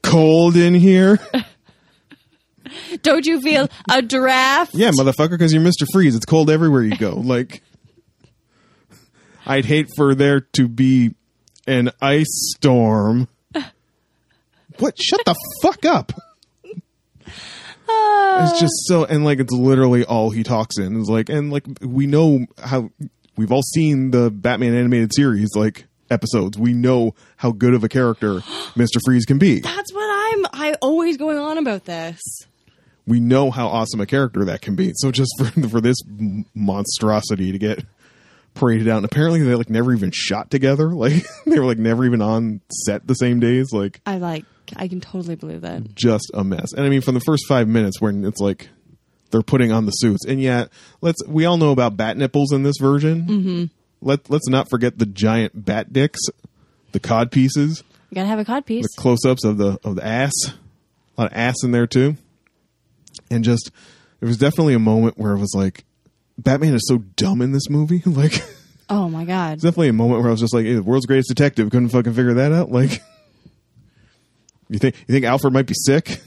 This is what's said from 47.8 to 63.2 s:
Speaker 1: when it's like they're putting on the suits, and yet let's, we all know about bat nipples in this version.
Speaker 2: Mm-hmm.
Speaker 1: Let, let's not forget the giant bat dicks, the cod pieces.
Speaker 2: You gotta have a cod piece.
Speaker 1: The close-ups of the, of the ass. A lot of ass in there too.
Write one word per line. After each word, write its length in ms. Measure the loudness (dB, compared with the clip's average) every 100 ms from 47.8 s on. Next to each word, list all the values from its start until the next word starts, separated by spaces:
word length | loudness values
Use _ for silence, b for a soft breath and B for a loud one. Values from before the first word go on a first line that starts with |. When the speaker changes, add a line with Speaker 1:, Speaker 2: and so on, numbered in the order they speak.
| -2 -2
Speaker 1:
when 240 | -4 -2
it's 160 | -6 -2
like 280 | -4 -4 -12 _ _ _ _ _ _
they're 100 | -2
putting 280 | 0 0 2
on 160 | 0 -2
the 60 |
suits, 320 | 0 0 0 -2
and 140 | -2
yet 280 | 0 -2 -4 b b b
let's, 240 | -4 -4 -4
we 160 | 0
all 120 | 2 4
know 140 | 4
about 260 | 4 0 0
bat 200 | -4 -2
nipples 340 | -2 0 0
in 120 | 0
this 100 | 0 0
version. 460 | 0 2 0 -2 -2
Speaker 2:
Mm-hmm. 380 | -2 -2 -4 -6 _ _ _
Speaker 1:
Let, 280 | -4 -4 -2
let's 200 | -4 0
not 200 | -2 0
forget 300 | -2 -2 -2
the 80 | -4
giant 580 | 0 0 0 -2 -6
bat 280 | -6 -6 -4
dicks, 260 | -2 -2 -2 -10 -10 -20 _ _ _ _
the 80 | -8
cod 320 | -2 -2 0
pieces. 540 | 0 0 0 -2 -4 _ _ _
Speaker 2:
You 60 | -6
gotta 100 | -4
have 140 | -4
a 40 |
cod 220 | -4 -6 -6
piece. 160 | -6 -6 -2
Speaker 1:
The 40 |
close-ups 440 | 0 2 0 0
of 120 | -2 0
the, 220 | -2 -2
of 100 | -6
the 100 | -8
ass. 280 | -6 -4 -2 -4 -8
A 720 | -12 _ _ _ _ _ -6
lot 80 | -6
of 80 | -2
ass 240 | -4 -2
in 80 | -2
there 160 | 0 0
too. 300 | 0 0 -2 _ _ _ _ _ _ _ _ _ -20